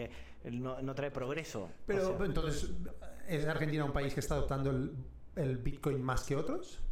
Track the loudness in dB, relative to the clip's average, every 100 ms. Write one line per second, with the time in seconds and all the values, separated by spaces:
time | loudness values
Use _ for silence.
0 | -4 -8 -12 -10 -6 -4 -4 -4 -4 -2
1 | -2 -2 -2 -4 -4 -6 -6 -6 0 2
2 | 2 2 2 2 2 2 2 0 0 -4
3 | -8 -4 0 2 2 2 2 2 2 2
4 | 2 0 2 2 4 4 2 2 0 -4
5 | -8 -10 -8 -2 0 2 0 2 0 0
6 | 2 2 2 0 2 -2 -2 0 0